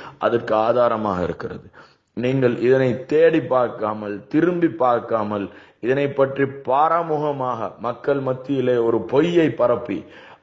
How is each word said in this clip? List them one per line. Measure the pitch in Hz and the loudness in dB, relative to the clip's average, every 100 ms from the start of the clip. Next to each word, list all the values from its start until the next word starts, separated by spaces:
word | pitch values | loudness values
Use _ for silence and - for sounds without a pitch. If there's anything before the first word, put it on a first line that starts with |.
| - - | -16 -4
அதற்கு | 107 117 117 107 | 0 0 0 0
ஆதாரமாக | 110 120 120 110 107 90 | 2 2 2 0 -2 -2
இருக்கிறது. | 82 - - - - - - _ _ | -4 -6 -10 -12 -18 -20 -20 _ _
நீங்கள் | - 123 135 123 117 | -4 -2 2 2 2
இதனை | 120 135 127 107 - | 2 4 2 -2 0
தேடி | 151 165 160 | 4 4 4
பார்க்காமல், | 127 127 117 98 107 107 104 101 - | 2 0 0 -2 -6 -4 -8 -10 -2
திரும்பி | 151 170 175 165 | 0 2 2 0
பார்க்காமல், | - 123 120 110 113 104 104 95 - - _ | 2 0 0 0 -2 -2 -4 -6 -10 -20 _
இதனை | 117 139 139 | -2 0 0
பற்றி | 139 135 139 | 0 0 0
பாராமுகமாக | 135 - 123 135 151 170 165 151 151 135 127 117 95 - | -4 -4 -2 2 2 0 -2 -2 -2 -4 -4 -4 -8 -6
மக்கள் | 117 120 - 139 | -8 -4 -2 -2
மத்தியிலே | 131 131 - 135 123 120 | -2 -4 -4 -2 0 2
ஒரு | 117 113 | 2 0
பொய்யை | - 135 170 175 151 | 0 0 2 2 2
பரப்பி | 113 120 120 - 85 - - - - | 2 2 0 -4 -8 -10 -20 -20 -16